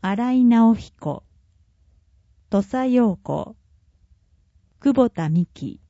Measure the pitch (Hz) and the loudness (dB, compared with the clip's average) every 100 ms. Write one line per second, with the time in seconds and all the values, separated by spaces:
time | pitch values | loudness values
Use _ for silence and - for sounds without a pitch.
0 | 185 202 240 254 247 233 226 226 - _ | -6 -4 -2 2 4 6 4 2 -4 _
1 | 156 139 _ _ _ _ _ _ _ _ | -12 -12 _ _ _ _ _ _ _ _
2 | _ _ _ _ _ 202 196 254 262 247 | _ _ _ _ _ -4 -4 -4 0 2
3 | 233 180 - 147 - 220 _ _ _ _ | 0 -2 -8 -8 -8 -16 _ _ _ _
4 | _ _ _ _ _ _ _ _ 277 269 | _ _ _ _ _ _ _ _ -2 0
5 | 247 - 160 160 170 - 135 - _ | 0 -2 -2 -2 -2 -8 -14 -14 _